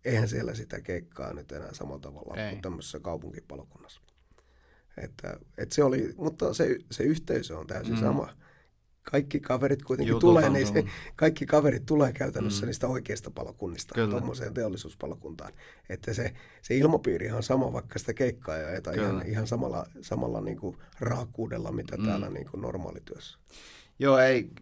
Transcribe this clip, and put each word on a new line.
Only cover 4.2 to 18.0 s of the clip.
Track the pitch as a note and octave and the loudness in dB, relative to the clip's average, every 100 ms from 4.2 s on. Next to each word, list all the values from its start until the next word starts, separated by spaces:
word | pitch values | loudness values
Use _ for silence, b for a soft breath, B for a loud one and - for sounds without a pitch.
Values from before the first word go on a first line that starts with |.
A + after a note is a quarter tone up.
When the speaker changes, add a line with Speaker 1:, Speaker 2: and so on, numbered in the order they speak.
| b b b b b b b - | b b b b b b b -14
Speaker 1:
Että, | - - - - - - | -14 -10 -10 -12 -14 -10
et | - | -2
se | - | 4
oli, | C#3 C3 - - | 4 4 -2 -4
mutta | D#3 - F3 | -6 -2 -2
se, | - E3 - - | 2 2 0 -4
se | - | 0
yhteisö | C#3+ D#3+ - - - D#2+ | 0 0 0 -4 -4 -8
on | D#2 | -8
täysin | G#2+ A2 A2+ | -6 -2 0
Speaker 2:
Mm. | |
Speaker 1:
sama. | G#2+ - - - b b b _ _ _ - | 2 2 -2 -10 b b b _ _ _ -2
Kaikki | C#3 D3 C#3+ | 0 2 -2
kaverit | - B2+ C3+ C3+ | 0 2 2 2
kuitenkin | - C3 - | 0 0 2
Speaker 2:
Jutut | A#2 E3+ | 8 10
Speaker 1:
tulee, | E3 C#3 | 10 8
Speaker 2:
on | |
Speaker 1:
niin | C#3 - | 4 4
se, | |
Speaker 2:
tullut. | - - B B - | 4 2 B B 2
Speaker 1:
kaikki | D#3 D#3+ - | 4 4 4
kaverit | D3+ D3 B2+ - | 6 6 4 2
tulee | D3+ C3 | 4 4
käytännössä | - - - G#2 G2+ | 2 -4 -2 -2 0
Speaker 2:
Mm. | A#2 | -2
Speaker 1:
niistä | A2 B2 | -2 -2
oikeista | B2+ - - - | -2 -4 -6 -8
palokunnista | - - - F#2+ E2+ - - | -10 -10 -8 -8 -6 -4 0
Speaker 2:
Kyllä. | G#2+ A#2+ | 2 2
Speaker 1:
tommoseen | B2 B2 - | -2 -4 -6
teollisuuspalokuntaan. | B2 A2 F2+ - - - F2 D2 E2 F#2 B B B - | -2 -2 -4 -8 -10 -10 -8 -12 -14 -14 B B B -12
Että | - - | -8 -6
se, | F#2+ A#2+ B B B | -4 -4 B B B
se | - C3 | 0 6
ilmapiiri | D3+ E3 A#2+ E2+ G#2 | 6 6 2 0 -2
on | A2 | -2
sama, | A2 C3 B2+ | 0 2 2
vaikka | A#2+ - | -2 -6
sitä | - | -6